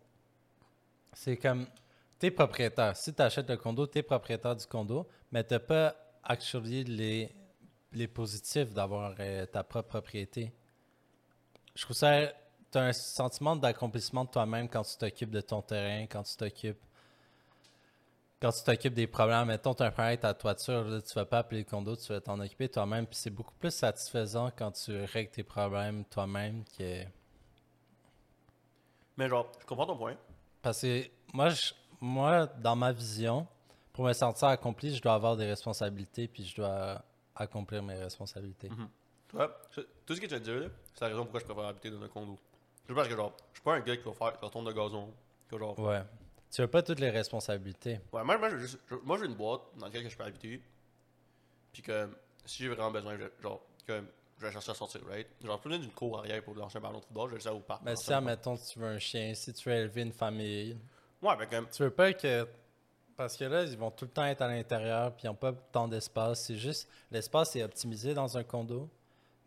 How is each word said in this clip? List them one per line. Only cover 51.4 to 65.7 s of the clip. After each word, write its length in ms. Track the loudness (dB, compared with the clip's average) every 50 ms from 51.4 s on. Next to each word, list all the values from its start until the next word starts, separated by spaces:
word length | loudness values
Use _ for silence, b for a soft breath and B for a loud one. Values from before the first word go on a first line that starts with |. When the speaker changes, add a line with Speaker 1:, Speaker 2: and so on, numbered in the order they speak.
| b b b b b _
Speaker 2:
Puis 100 | -20 -14
que 280 | -6 -4 -2 -2 -2 -4 -8 -14 -20 _ _ -20 -16
si 160 | -14 -10 -6 -6
j'ai 60 | -4
vraiment 220 | -2 -2 -2 -2
besoin, 260 | -2 -4 -4 -6 -6
je, 60 | -8 -10 -12 -12 -10
genre, 180 | -10 -8 -8 -10 -12 -18 _ -14 -8
que 160 | -6 -6 -6 -6 -10 -16 _ _ _ _
je 80 | -10 -8
vais 60 | -8
chercher 180 | -8 -8 -8 -8
à 40 | -8
sortir, 260 | -6 -8 -8 -10 -10 -10
right ? 200 | -8 -8 -8 -10 -12 -14 -10 -6
Genre, 160 | -4 -4 -4
plus 100 | -4 -4
besoin 140 | -4 -4 -6
d'une 100 | -8 -8
cour 240 | -6 -6 -4 -4 -4
arrière 240 | -4 -4 -6 -6 -6
pour 100 | -8 -10
lancer 220 | -10 -10 -10 -8
un 40 | -8
ballon 180 | -8 -8 -10 -10
de 60 | -12
football, 240 | -10 -6 -6 -4 -4
je 20 |
vais 60 | -6 -6
le 40 | -4
faire 120 | -4 -4
au 40 | -4
parc, 200 | -6 -8 -8 -6 -4
Speaker 1:
Mais 80 | -4
Speaker 2:
lancer 120 | -4 -2 0
Speaker 1:
si, 100 | 0 2
Speaker 2:
un 80 | 2
ballon. 60 | 2 0 -2
Speaker 1:
admettons, 240 | -2 -2 -4 -4
tu 200 | -4 -6 -10 -10 -6
veux 80 | -6
un 120 | -4 -4 -4
chien, 340 | -4 -4 -4 -2 -4 -4 -4
si 180 | -6 -8 -10
tu 160 | -10 -6 -2 0
veux 60 | 2
élever 260 | 2 2 0 -2 -4 -4
une 80 | -4 -4
famille, 640 | -2 -2 -2 -2 -2 -2 -2 -2 -4 -4 -6 -8 -12 -14 -18 b b b b b _ 2
Speaker 2:
Ouais, 120 | 2 2 2
mais 80 | 0
comme 200 | -2 -2 -2 -2 -4
Speaker 1:
tu 120 | 0 2 2
veux 60 | 4
pas 220 | 6 6 6 6 6
que, 320 | 4 2 2 2 2 2 -2 -6 -16 -20 _ _ _ _ _ _ _ _ _ _
parce 220 | -6 -6 -6 -4
que 80 | -4 -2
là, 180 | 0 2 2 2
ils 140 | 0 -2
vont 120 | -4 -4 -4
tout 120 | -4 -6 -10
le 60 | -4
temps 140 | 0 0 2
être 160 | 2 2 2
à 60 | 0 0
l'intérieur, 640 | 0 -2 -2 -2 -2 0 0 0 2 2 2 0 -2
puis 80 | -4 -6
ils 40 | -6
ont 60 | -4
pas 180 | -2 -2 -2 -2
tant 340 | -4 -4 -2